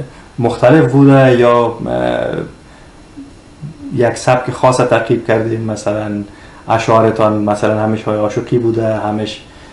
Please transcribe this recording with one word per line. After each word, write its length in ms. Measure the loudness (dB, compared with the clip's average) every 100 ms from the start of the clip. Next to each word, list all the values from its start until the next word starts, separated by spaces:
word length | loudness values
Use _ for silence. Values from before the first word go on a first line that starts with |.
| -12 -16 -16 -4
مختلف 520 | -4 2 4 4 4
بوده 480 | 6 6 6 4 4
یا، 260 | 4 4 0
اه، 80 | -4 -6 -4 -2 -2 -4 -6 -10 -14 -20 -20 -20 -20 -20 -20 -20 -20 -20 -18 -18 -16 -10 -2
یک 220 | -2 -2
سبک 340 | 0 0 -2
خاص 260 | -2 0 2
تعقیب 500 | 0 0 0 -2 0
کردین؟ 380 | -2 -2 -4 -6
مثلاً 460 | -6 -4 -4 -6 -8 -8 -16 -20 -20 -4
اشعارتان 720 | -2 2 2 2 2 0 0
مثلاً 380 | -2 -2 -2 0
همش 240 | -2 -2
های 140 | -4 -2
عاشقی 400 | -2 -4 -2 -2
بوده، 380 | 0 -2 -2 -2
همش، 460 | -4 -4 -6 -10 -18 -20 -20